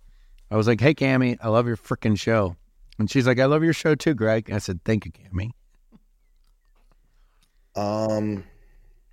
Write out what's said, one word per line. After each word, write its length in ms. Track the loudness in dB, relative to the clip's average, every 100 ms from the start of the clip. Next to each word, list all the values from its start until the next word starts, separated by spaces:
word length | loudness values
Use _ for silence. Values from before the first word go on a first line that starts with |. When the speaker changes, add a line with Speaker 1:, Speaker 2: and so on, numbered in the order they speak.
| -20 -20 -20 -20 -4
Speaker 1:
I 60 | 0
was 100 | 2
like, 140 | 4
"Hey, 140 | 4
Cammy, 420 | 2 2 2 0 -2
I 60 | 0
love 180 | 0 0
your 100 | -4
frickin' 420 | -6 -2 0 0
show." 380 | 0 0 0 -4 _ _ -12 -6
And 120 | -2
she's 160 | 2 2
like, 120 | 2
"I 80 | 2
love 160 | 2
your 80 | 2
show 220 | 0 0
too, 200 | 0 0
Greg." 340 | 0 0 0 -2
And 80 | -6
I 20 |
said, 240 | -6 -6
"Thank 220 | -2 -2 -4
you, 60 |
Cammy." 400 | -16 -10 -8 -8 -10 _ _ _ -20 _ _ _ _ _ _ _ _ _ _ _ _ _ _ _ _ _ -6
Speaker 2:
Um, 680 | -4 -2 -2 -2 -2 -6 -10 -20 _ -20 -20 _ _